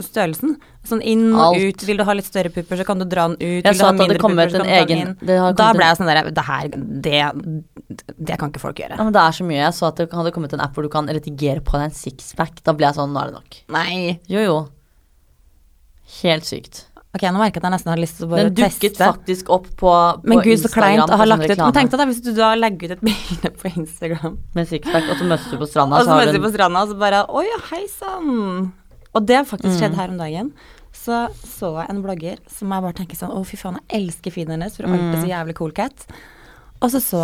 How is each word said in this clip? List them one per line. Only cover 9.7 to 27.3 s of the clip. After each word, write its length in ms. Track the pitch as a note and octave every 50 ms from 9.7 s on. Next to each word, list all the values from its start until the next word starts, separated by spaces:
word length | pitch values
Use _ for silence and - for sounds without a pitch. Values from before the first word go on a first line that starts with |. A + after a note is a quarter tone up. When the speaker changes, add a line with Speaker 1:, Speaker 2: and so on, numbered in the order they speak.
| E3+
Speaker 2:
så 140 | - F3+ D#3+
at 80 | D#3 -
det 120 | E3+ E3
hadde 200 | E3+ E3+ E3 E3+ E3
kommet 200 | E3+ D#3 C#3 D3
en 60 | D3
app 120 | C#3+ C#3 -
hvor 80 | -
du 80 | D3+ D3
kan 160 | D3+ D#3 D3+
redigere 560 | C#3+ D#3 D3+ D3 D#3+ D3 C#3 D3 C#3+ C#3 D#3+
på 120 | C#3+ - - C#3+
deg 60 | D3
en 80 | D3+
sixpack. 720 | D3 - - C3+ - - - - - - E3 D#3 - - -
Da 100 | - D#3
ble 140 | D3+ D#3 C#3+
jeg 80 | D3
sånn, 180 | D3+ C#3+ C#3+ C#3+
nå 80 | C3+
er 40 | C#3 -
det 40 | -
nok. 260 | - - _ - - _ -
Speaker 1:
Nei. 500 | - D#3+ E3+ F#3 F3+ F#3 F3+ F3 F3+ E3+ _ -
Speaker 2:
Jo, 120 | F#3 G#3
jo. 160 | A3 G3 D#3 D#3 D#3 C#3+ - _ _ _ _ _ _ _ _ _ _ _ _ _ _ _ _ _ _ _ _ _ _ _ _ _ _ - - - -
Helt 220 | F3 D#3+ D#3 -
sykt. 400 | - - - B2+ - - - - _ _ - _ _ -
Speaker 1:
Ok, 60 | - - F#3
nå 80 | F3+ G3
merker 220 | A3 G#3 - E3+
jeg 20 | E3
at 60 | F3+
jeg 20 |
nesten 200 | F#3 F3+ - E3 E3
har 40 | E3+
lyst 160 | E3 E3 - -
til 60 | E3 E3
å 20 |
bare 200 | E3+ E3+ G#3 G#3+
Speaker 2:
Den 60 | F3+ G3
dukket 340 | G#3 G3 - - - G3+
Speaker 1:
teste. 140 | G3+ - F#3+ G3
Speaker 2:
faktisk 420 | - - - - F#3 F#3 F#3 -
opp 180 | F3 F#3 F#3 - - -
på, 80 | F#3+ F#3
på 400 | F3 F3 E3+ F3 E3 E3+ - A3+
Speaker 1:
Men 140 | A3+ A#3 F#3
gud, 140 | A3 A3+ G#3+
så 80 | D#3+ A3+
Speaker 2:
Instagram 160 | - A3 G#3+
Speaker 1:
kleint 220 | G3 G3+ G#3+ D#3 D#3
å 80 | -
ha 80 | G3+ A3
Speaker 2:
som 60 | A3
Speaker 1:
lagt 120 | A3 D#3+ D#3
ut. 40 | D#3+
Speaker 2:
reklame. 180 | G3+ F#3 D#3+ D3
Speaker 1:
Men 60 | - C#4+
tenk 140 | C4 A#3+ -
deg 60 | C4
da, 40 | C#4+ C4+
hvis 100 | A#3+ A#3+ A#3+
du 60 | B3 A3
da 140 | A3 A3 A3 A3
legger 280 | A3+ A3+ A3 G3 D#3+ F3
ut 80 | E3
et 140 | F#3 F#3 -
<laughs> 40 | A3
bilde 420 | G#3 - - - F3+ E3 - - -
på 160 | - - F#3+
Instagram. 680 | E3 E3+ D#3+ D#3 - - F3 D#3+ E3+ D#3 D3 D#3+ - - - - -
Speaker 2:
Med 140 | E3+ E3+ E3
sixpack, 400 | E3+ D3 - D4 F4 E4 - D4+
og 60 | - F3+
så 20 | F3 F3+
møtes 180 | E3 D3+ - -
du 60 | - -
på 100 | D3+ C#3+
stranda, 240 | - D#3 C#3+ C3+ C#3+
Speaker 1:
Og 80 | A#3+ B3
så 20 |
Speaker 2:
så 60 | F3
har 80 | D#3+ D3+
Speaker 1:
møtes 140 | D3 - D3+
Speaker 2:
du 60 | -
Speaker 1:
du 40 | G3
Speaker 2:
en 60 | A3
Speaker 1:
på 20 | G#3 G#3
stranda, 240 | G3 F3 F3 F3+ G#3
og 60 | G#3
så 60 | G#3 G3
bare, 220 | G#3 G3+ G3 G3+ G3+ -